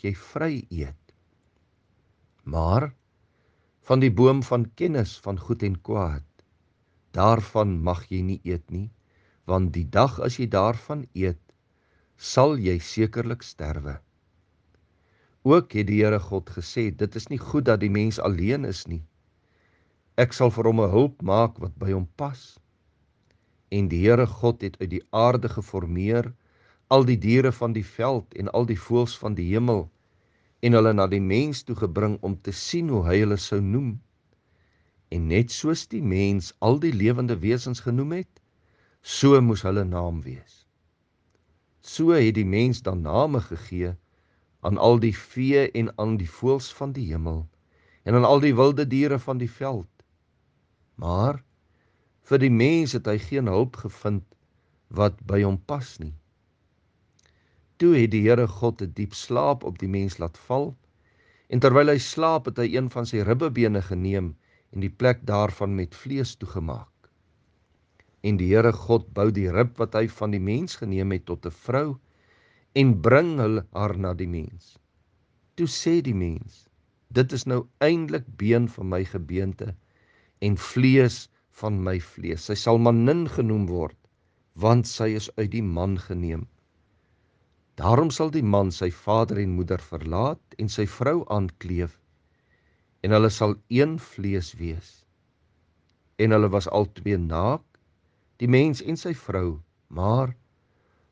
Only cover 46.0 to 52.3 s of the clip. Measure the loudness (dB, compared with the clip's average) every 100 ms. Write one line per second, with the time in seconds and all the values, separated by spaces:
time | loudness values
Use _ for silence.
46 | -4 -4 -6 -4 -2 -2 -4 -10 -10 -8
47 | -6 -4 -4 -6 -8 _ _ _ _ _
48 | 0 4 6 6 4 4 4 2 0 0
49 | 0 -2 -4 -6 -6 -8 -8 -8 -10 _
50 | _ _ _ _ _ _ _ _ _ -10
51 | -4 0 0 -2 -10 _ _ _ _ _
52 | _ _ 0